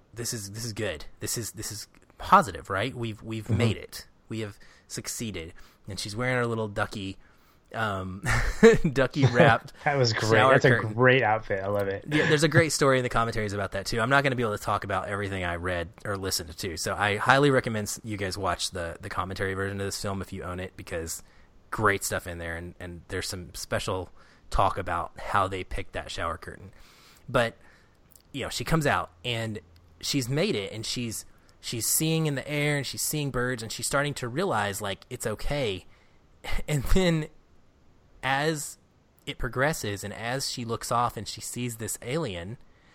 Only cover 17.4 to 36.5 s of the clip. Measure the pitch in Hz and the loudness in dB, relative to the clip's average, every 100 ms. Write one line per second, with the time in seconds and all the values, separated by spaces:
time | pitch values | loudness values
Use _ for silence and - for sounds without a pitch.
17.4 | 143 131 120 107 104 - 113 101 95 95 | 6 4 2 -4 -4 -6 -6 -4 -4 -2
18.4 | 95 85 - 92 85 80 101 - 95 92 | -2 -2 -4 -4 -6 -8 -10 -6 -6 -2
19.4 | 95 95 98 98 98 - 104 98 90 95 | -2 -2 -4 -2 -4 -4 -4 -4 -6 -8
20.4 | - 90 92 - - 85 80 - - - | -8 -8 -10 -12 -8 -6 -6 -8 -12 -20
21.4 | - - - - 104 98 - 95 92 85 | -20 -20 -8 2 4 4 0 -4 -4 -8
22.4 | 85 85 87 - 90 85 - 95 - 95 | -6 -6 -8 -12 -12 -12 -8 -6 -6 -8
23.4 | 80 - - 110 - 95 87 - - - | -10 -12 -4 -4 -2 -4 -6 -14 -20 -20
24.4 | - - 95 98 90 85 85 - - 104 | -4 2 2 2 -4 -4 -4 -8 0 2
25.4 | 95 95 92 - 98 90 76 - 85 82 | 2 -2 -6 -6 -6 -8 -8 -4 -4 -4
26.4 | - - 95 - - - - - - 123 | -10 -16 -18 -20 -20 -20 -20 -20 -2 0
27.4 | 117 - - - _ _ - - _ 131 | 0 -4 -20 -20 _ _ -20 -20 _ -8
28.4 | 90 - 120 165 143 92 82 - 123 117 | -6 -4 0 2 4 2 0 -8 -4 -4
29.4 | 113 104 - - - - - 143 120 139 | -4 -6 -12 -20 -20 -10 -4 -2 0 0
30.4 | 208 107 95 110 107 127 117 101 - - | 0 0 -4 -8 -6 -4 -4 -6 -12 -20
31.4 | _ _ - 117 - - 160 160 156 139 | _ _ -8 -4 0 2 2 2 0 -2
32.4 | - 147 147 143 127 110 - 156 143 123 | -4 -2 0 0 -2 -4 -2 -2 -2 -2
33.4 | 123 123 110 - - 143 143 135 123 131 | -2 -2 -6 -6 0 0 0 -2 -4 -2
34.4 | 190 113 104 98 101 95 - 123 117 107 | 0 0 0 -2 -6 -6 -8 -6 -4 -2
35.4 | - 143 117 92 - - _ _ _ - | -2 0 0 -2 -8 -20 _ _ _ -12
36.4 | - | 0